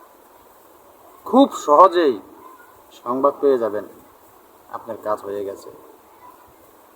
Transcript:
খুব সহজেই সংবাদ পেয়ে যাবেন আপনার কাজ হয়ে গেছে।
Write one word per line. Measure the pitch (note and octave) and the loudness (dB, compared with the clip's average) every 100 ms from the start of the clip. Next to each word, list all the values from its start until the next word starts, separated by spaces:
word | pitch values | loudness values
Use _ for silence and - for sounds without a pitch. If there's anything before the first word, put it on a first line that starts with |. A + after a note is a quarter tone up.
| - _ _ _ _ _ _ _ - - - - | -20 _ _ _ _ _ _ _ -20 -20 -20 -20
খুব | - B3 C#4 | -2 2 2
সহজেই | - - D3 F#3 F3 D#3 G#2 - - - - - _ _ - | 0 2 6 6 6 0 -2 -10 -20 -20 -20 -20 _ _ -16
সংবাদ | A#2+ C3 C#3+ C#3+ | -10 -2 -2 0
পেয়ে | C#3+ B2+ | 0 0
যাবেন | A2+ G#2 G2 - - _ _ _ _ _ - | -2 -8 -12 -20 -20 _ _ _ _ _ -20
আপনার | G#2+ A#2 G#2 | -18 -16 -12
কাজ | G#2+ G#2+ | -8 -8
হয়ে | G2+ G2+ | -8 -10
গেছে। | G2 G2 - - - - _ _ - - - _ _ _ _ | -10 -12 -18 -20 -20 -20 _ _ -20 -20 -20 _ _ _ _